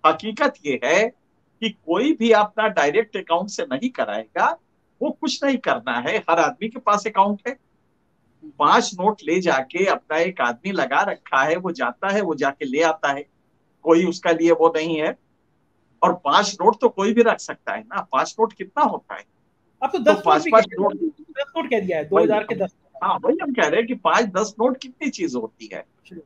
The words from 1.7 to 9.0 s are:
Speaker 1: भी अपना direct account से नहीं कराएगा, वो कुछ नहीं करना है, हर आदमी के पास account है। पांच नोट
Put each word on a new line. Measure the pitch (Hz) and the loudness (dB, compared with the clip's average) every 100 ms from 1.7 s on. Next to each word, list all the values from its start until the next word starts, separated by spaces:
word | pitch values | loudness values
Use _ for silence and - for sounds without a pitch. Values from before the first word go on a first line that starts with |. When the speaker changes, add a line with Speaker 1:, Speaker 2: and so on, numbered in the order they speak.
| - - 180 277 | -8 -4 0 0
Speaker 1:
भी | 320 226 | 0 2
अपना | 214 208 - 214 | 4 2 -2 -2
direct | 180 147 185 220 196 | 0 0 0 -2 -10
account | 185 170 202 | -2 -2 -2
से | - | -8
नहीं | 165 190 247 | -6 -6 -6
कराएगा, | - 107 107 110 175 247 330 _ _ _ _ | -4 -4 -4 -6 -2 -2 -2 _ _ _ _
वो | 254 - | -6 -4
कुछ | 277 - | -6 -2
नहीं | 277 262 | -2 -2
करना | - 127 127 120 | -2 -2 -2 -4
है, | 131 202 | -2 -4
हर | - 165 | 0 2
आदमी | 147 - 226 | 2 -2 -10
के | 240 | -4
पास | - 208 220 | 0 0 0
account | 202 202 202 247 | 0 0 0 -8
है। | 269 _ _ _ _ _ _ _ _ | -12 _ _ _ _ _ _ _ _
पांच | - - 147 220 240 | -20 0 4 4 2
नोट | 180 | -2